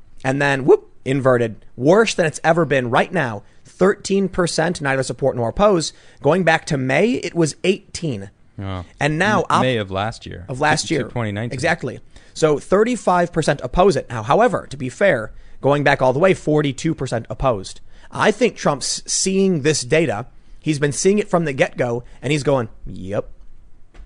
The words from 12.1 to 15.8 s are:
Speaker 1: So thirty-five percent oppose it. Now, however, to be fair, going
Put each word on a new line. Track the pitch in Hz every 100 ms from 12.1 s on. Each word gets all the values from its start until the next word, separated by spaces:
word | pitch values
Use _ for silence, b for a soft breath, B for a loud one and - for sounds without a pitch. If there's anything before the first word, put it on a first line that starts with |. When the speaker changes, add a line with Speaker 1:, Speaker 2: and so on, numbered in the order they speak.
| b b
Speaker 1:
So | - 156 143
thirty-five | - 190 226 247 - 180 175
percent | 170 151 139
oppose | 123 - 190 147
it. | -
Now, | 120
however, | 107 165 240 156 -
to | 139
be | 131
fair, | - 202 131 107 b b b
going | 131 143